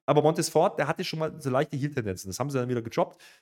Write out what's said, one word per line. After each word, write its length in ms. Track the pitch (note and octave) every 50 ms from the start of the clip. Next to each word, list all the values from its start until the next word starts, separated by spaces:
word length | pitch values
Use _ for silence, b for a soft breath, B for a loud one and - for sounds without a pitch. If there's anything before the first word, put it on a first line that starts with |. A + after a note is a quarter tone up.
| _
Aber 160 | - D3 D3+ C#3+
Montez 260 | D3+ D#3+ E3+ D#3 -
Ford, 300 | - D#3+ E3 G3+ - -
der 80 | D3+ C3+
hatte 160 | D#3+ - F#3
schon 140 | - - D#3+
mal 220 | D#3+ D#3 - D#3+
so 100 | C#3 C3+
leichte 260 | B2+ C3 D3+ D#3 -
Heel-Tendenzen. 520 | C3+ B2+ D3 D3 C#3 A2+ G#2 F#2 F2+ - F#2+
Das 100 | F#2 -
haben 100 | B2 C#3+
sie 80 | C#3 C3
dann 100 | B2 B2
wieder 140 | B2+ A#2+ A2+
gedroppt. 380 | A2+ - - F3 F3 - B B B B B